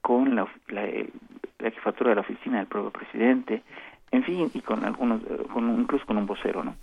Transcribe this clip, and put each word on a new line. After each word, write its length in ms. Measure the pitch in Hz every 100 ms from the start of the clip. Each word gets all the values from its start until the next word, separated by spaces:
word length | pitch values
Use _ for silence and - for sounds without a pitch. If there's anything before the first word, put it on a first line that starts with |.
con 340 | - 120 135 117
la 80 |
of-, 260 | 95 - -
la, 160 | 104 101
eh, 240 | - - - - - - _
la 140 | 113
jefatura 400 | - 107 - 123
de 40 | 104
la 40 |
oficina 380 | - 107 - 120
del 80 | 95
propio 240 | 104 104
presidente, 720 | - - 113 117 180 254 156 - - - - -
en 120 | -
fin, 280 | 135 180 160
y 80 | -
con 240 | - 113 123
algunos, 380 | 117 120 113
eh, 240 | - 73 -
con 160 | 110 117
un, 140 | 113
incluso 240 | 123 139 -
con 120 | 107
un 100 | 101
vocero, 360 | 101 107 92
¿no? 120 | 87 -